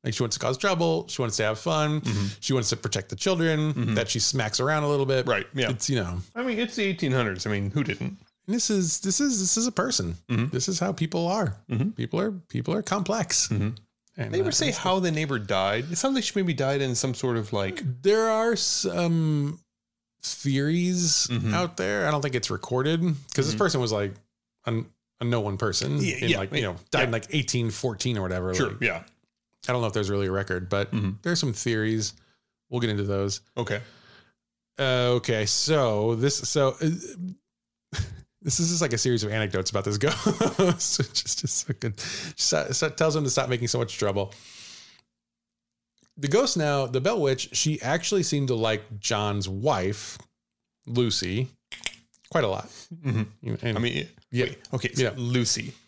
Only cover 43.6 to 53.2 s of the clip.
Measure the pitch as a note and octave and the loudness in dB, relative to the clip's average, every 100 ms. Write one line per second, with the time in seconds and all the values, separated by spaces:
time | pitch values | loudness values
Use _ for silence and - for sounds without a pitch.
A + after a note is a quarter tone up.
43.6 | A#2 A#2+ A#2 - G#2 G2 G2 - - - | 0 0 -2 0 0 2 -2 -6 -20 -20
44.6 | - - - - _ _ _ _ _ _ | -20 -20 -20 -20 _ _ _ _ _ _
45.6 | _ _ _ _ _ - C#3+ G3 C#4 F3 | _ _ _ _ _ -4 2 4 4 2
46.6 | D3+ C#3+ B2+ B2+ D3+ A3+ C#3 C3 - - | 2 2 2 2 2 2 2 2 -2 0
47.6 | D#3 D3+ B2 E3 - G3+ - D3 C3+ A#2 | 0 0 0 0 2 0 2 0 2 2
48.6 | A2 G#2+ - G#2 - G#2+ G#2 G2+ F#2+ F#2+ | 2 0 -4 -6 -2 0 2 0 -2 0
49.6 | C3+ G#2 F#2 G2+ - - - _ _ _ | 0 2 0 -2 -8 -12 -18 _ _ _
50.6 | _ _ - A#2+ A#2+ - F#2 G2+ C3 _ | _ _ -2 2 2 2 -2 -2 -4 _
51.6 | _ - - - _ - - E3 A2+ F#2+ | _ -8 -8 -10 _ -20 -4 0 0 -2
52.6 | - - - E3 C#3+ A2 | -6 -18 -18 -8 -2 -2